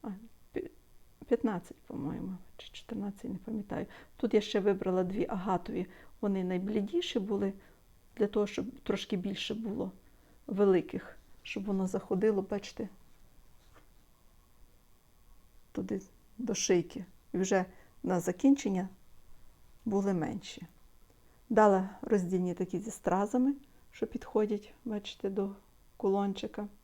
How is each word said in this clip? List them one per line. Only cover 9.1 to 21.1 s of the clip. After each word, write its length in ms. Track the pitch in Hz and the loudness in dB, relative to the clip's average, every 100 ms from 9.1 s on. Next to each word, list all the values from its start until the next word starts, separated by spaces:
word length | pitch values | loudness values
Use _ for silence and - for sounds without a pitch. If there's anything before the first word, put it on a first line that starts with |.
| 196 | -2
більше 380 | 190 196 - | -2 -4 -4
було 380 | 220 226 220 190 - - - - - - | -4 -4 -4 -6 -8 -20 -20 -20 -18 -6
великих, 720 | 190 202 185 - - - - - - | 4 6 6 4 -6 -8 -18 -20 -20
щоб 220 | - - | -10 -6
воно 220 | 196 196 190 | -2 0 0
заходило, 560 | 190 - 190 214 202 | -2 -2 2 4 2
бачите, 460 | 190 202 - - 220 - - - - - - - - - - - - - - - - - - - _ - _ - - - - - - | 0 -6 -6 -10 -10 -10 -20 -20 -20 -20 -20 -20 -20 -20 -20 -20 -20 -20 -20 -20 -20 -20 -20 -20 _ -20 _ -20 -20 -20 -20 -20 -8
туди 300 | - 190 196 190 - - - | -6 -2 -4 -6 -20 -20 -8
до 160 | 247 | -4
шийки. 500 | 190 - 180 170 - 185 - - | -2 4 4 2 -8 -12 -18 -6
І 60 | - | -2
вже 260 | 190 196 185 - - - | 2 2 2 -8 -20 -10
на 180 | - 180 | -2 0
закінчення 680 | 175 180 277 277 214 190 190 - - - - - - - - - | 0 2 6 6 4 0 -2 -8 -20 -20 -18 -18 -20 -20 -20 -10
були 300 | - 196 196 | -2 0 2
менші. 520 | 185 156 - - - 170 - - - - | 0 0 -4 -8 -14 -16 -18 -20 -20 -20